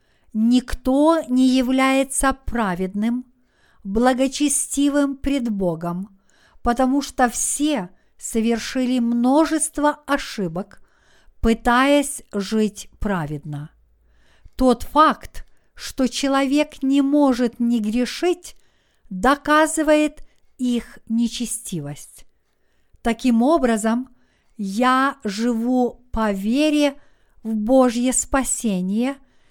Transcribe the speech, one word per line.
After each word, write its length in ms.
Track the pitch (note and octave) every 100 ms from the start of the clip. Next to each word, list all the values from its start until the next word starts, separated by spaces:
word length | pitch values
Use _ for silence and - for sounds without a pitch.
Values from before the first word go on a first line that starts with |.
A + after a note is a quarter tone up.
| _ _ _
Никто 880 | G#3+ A3+ B3 B3 - - C4+ D4+ E4 C4+
не 220 | B3+ C4
является 840 | B3+ B3 C4 C4 C4+ C4+ - C4+
праведным, 1000 | C4 - A#3 G#3 F3 F#3+ G3 A3+ A#3+ - _ _ _ _ _
благочестивым 1300 | G3 G#3 B3 B3+ C4+ - D4 - - - C#4+ C#4+ C#4 C4+
пред 320 | C#4 C#4 A#3+
Богом, 720 | G3+ F#3 D#3+ F3 F3 G3 _ _ _ _ -
потому 400 | A#3+ A#3 B3+ C#4
что 300 | C#4 - B3
все 580 | - - - D4+ C#4 F3+ - _ _
совершили 800 | - A#3 A3 A#3 - C4 B3+ B3+
множество 1040 | A#3 A#3+ B3 C#4+ D#4 D#4 - - D4 D4 -
ошибок – 760 | C#4 - - F3+ E3 G3+ - - _ _ _ _ -
пытаясь 840 | A3+ A3+ B3+ A#3+ C#4 C#4+ C#4 - -
жить 560 | G3+ G3 A3 G#3+ G#3 - -
праведно. 720 | G#3+ F#3 D3 D3+ D#3 D3 D3+ _ _ _ _ _ _ _ - -
Тот 260 | C4 A#3+
факт, 640 | - D4 D#4 A#3 - - - - _
что 340 | - - - C4
человек 760 | - C#4 C4+ C4+ C#4+ D4+ -
не 200 | C4+ C#4
может 580 | C#4 D4 C#4+ A#3+ B3 -
не 200 | A#3 A#3
грешить, 760 | G#3+ A#3 B3 - F4 F4 - - _ _ _ _ -
доказывает 1160 | F#3 A#3+ C#4+ C#4+ D4+ D#4 D#4 D4+ D4+ D4+ D4+ - _ _ -
их 420 | B3+ A#3+ - - -
нечестивость. 1160 | A3+ A#3+ - A#3 - - E3+ C#3+ C#3+ - - - _ _ _ _ _ _ _
Таким 400 | A#3 A3+ B3+ A#3
образом, 680 | B3+ E4 B3+ A3 A3 A#3 C4 _ _ _ _ -
я 640 | G3 G3+ B3 C4 C4+ C4+
живу 840 | G#3+ G3 A#3 A3+ A#3 B3+ A#3+ - _
по 200 | A3+ A3
вере 600 | G3 G3+ B3+ D4+ D4 C#4+ C#4 - _ _ _
в 120 | A3
Божье 600 | A3 G#3+ C4 B3+ A#3 B3
спасение, 1040 | B3 - C#4 B3+ - A#3 F#3+ F#3 G#3 B3 C#4 _ _ _